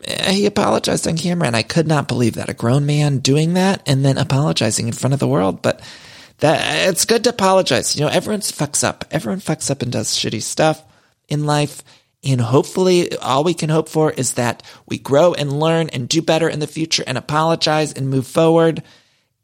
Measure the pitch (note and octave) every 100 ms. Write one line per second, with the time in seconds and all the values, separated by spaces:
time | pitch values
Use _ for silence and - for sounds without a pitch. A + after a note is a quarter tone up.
0 | - - - G3 G#3 G3+ G#3 A3 A3+ E3+
1 | - E3 F3 F3 D3 A#2 A2+ - D#3 -
2 | - A#2+ A#2 - - - A#2 C3+ C#3+ D3
3 | D3 C#3 - C#3 D#3+ F3+ F#3+ G3 - C3+
4 | C#3 C3 C#3+ C3+ D#3 - A2+ G#2+ A2+ -
5 | B2+ C3+ B2+ C#3+ F#3+ F3+ - - - -
6 | - - - - C#3+ D3+ - D3+ F3+ F3+
7 | - A3+ A#3 A#3 F#3+ F#3+ F3+ A#2+ - -
8 | D3 D#3+ - G#3 - - D3 - A2+ -
9 | - D#3+ A3 F#3+ - D#3 - C#3 A#2+ A#2+
10 | G#2+ - - A2+ - - D#3 D#3 - _
11 | _ _ - D3 D3 D3 D3 - - -
12 | _ _ C3+ B2+ A2+ C3+ F3+ - F#3 F3+
13 | F3 - A2+ C3 D#3+ E3+ D#3 D#3+ D#3 D#3
14 | D#3 - C3 - A#2+ A#2 - - - A2+
15 | - C#3 F3 E3 C#3+ C#3 D#3+ E3 D#3+ C3+
16 | A#2+ D#3+ D#3+ D#3+ D#3+ D3 D3+ - D#3+ -
17 | C#3+ B2+ - D3 D#3+ E3 - D#3 D3+ -
18 | C3+ C3+ B2+ - E3 E3 E3 E3 - -
19 | _ _ _ _